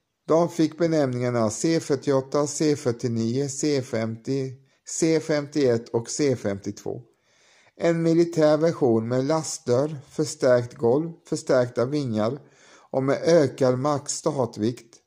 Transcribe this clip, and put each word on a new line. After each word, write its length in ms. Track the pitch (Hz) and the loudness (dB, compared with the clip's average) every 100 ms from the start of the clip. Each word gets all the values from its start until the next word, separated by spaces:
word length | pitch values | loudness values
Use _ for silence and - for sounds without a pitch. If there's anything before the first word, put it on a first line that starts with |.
| _ _ - | _ _ 0
De 220 | 156 170 | 2 2
fick 280 | - 156 - | 0 0 0
benämningarna 720 | 170 160 135 123 123 120 110 | 0 2 0 0 0 0 0
C 300 | - 165 160 | 0 0 0
fyrtioåtta, 680 | 156 135 143 135 135 147 147 | 0 -2 0 0 0 -2 -2
C 280 | - 156 143 | 0 0 0
fyrtionio, 760 | 127 117 127 113 113 127 143 | -2 -4 -4 -2 -2 -2 -4
C 320 | 139 156 139 | -4 -2 -2
femtio, 720 | 123 110 113 113 - 135 135 127 _ _ - | -2 -4 -4 -6 -6 -4 -6 -10 _ _ -12
C 340 | - 160 160 | -2 2 2
femtioett 680 | 156 147 139 151 131 117 117 | 0 -2 -2 0 2 2 0
och 200 | 120 117 | -4 -4
C 260 | - 147 120 | -2 0 0
femtiotvå. 640 | 104 98 101 - 101 120 - _ _ _ _ _ _ - | -2 -6 -8 -10 -10 -12 -14 _ _ _ _ _ _ -2
En 260 | 170 165 | 0 2
militär 540 | 165 165 170 160 151 151 | 2 2 2 4 4 4
version 500 | 165 139 131 113 113 | 2 2 2 2 0
med 180 | 127 135 | -2 0
lastdörr, 720 | 160 151 - - 120 151 147 - | -2 -4 -8 0 0 0 -6 -10
förstärkt 640 | - 151 - 135 123 120 | -6 -6 0 4 4 2
golv, 380 | - 117 139 165 165 - | 0 2 2 0 -8 -8
förstärkta 600 | 156 - 131 123 120 127 | -6 0 2 2 0 -2
vingar 540 | 147 131 107 107 143 - _ - - _ | -2 -2 0 -2 -4 -12 _ -20 -20 _
och 120 | 135 | -2
med 180 | 135 135 165 | 0 0 4
ökad 540 | 165 135 - 131 127 | 4 4 2 0 2
max 340 | 147 143 - | -2 -2 -4
startvikt 840 | - 165 139 117 - 110 127 - - | -6 -4 -2 -4 -2 -4 -4 -14 -20